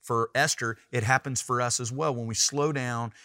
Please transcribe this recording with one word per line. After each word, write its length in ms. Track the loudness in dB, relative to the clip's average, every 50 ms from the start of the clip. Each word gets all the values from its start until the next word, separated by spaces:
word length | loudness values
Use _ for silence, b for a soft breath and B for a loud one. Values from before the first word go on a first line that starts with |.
for 300 | -6 -2 0 0 0 2 2
Esther, 440 | 2 2 2 0 -2 -2 -4 -4 B B B
it 140 | -2 -2 2
happens 380 | 4 2 2 2 -2 -6 -6
for 180 | -2 0 0 0
us 180 | 2 0 0 -2
as 140 | -2 -4
well 220 | -4 -2 -2 0 0
when 120 | -2 -4
we 80 | -4 0
slow 380 | 0 0 0 2 2 0 2
down 400 | 0 0 -2 -2 -4 -4 -4 -6 B B B